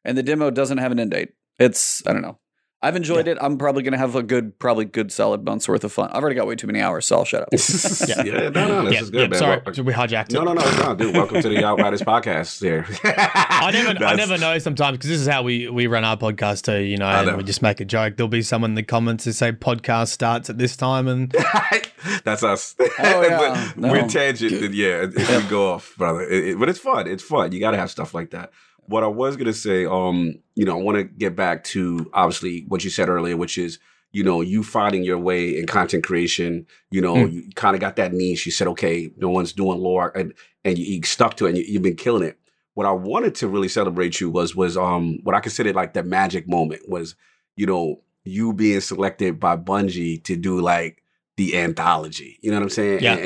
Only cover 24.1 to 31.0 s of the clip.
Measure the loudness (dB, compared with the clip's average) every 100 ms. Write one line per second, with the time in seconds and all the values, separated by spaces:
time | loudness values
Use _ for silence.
24.1 | 2 0 2 0 0 -2 0 0 0 -2
25.1 | -2 2 2 2 2 2 0 -6 -4 -2
26.1 | -2 0 0 0 0 0 0 -2 -2 -2
27.1 | -6 -2 0 0 0 0 0 -2 -6 -10
28.1 | -8 -10 -12 -16 _ _ _ -4 -2 0
29.1 | 0 -2 -2 -2 -2 0 0 2 0 2
30.1 | 2 0 -4 _ -2 0 0 0 0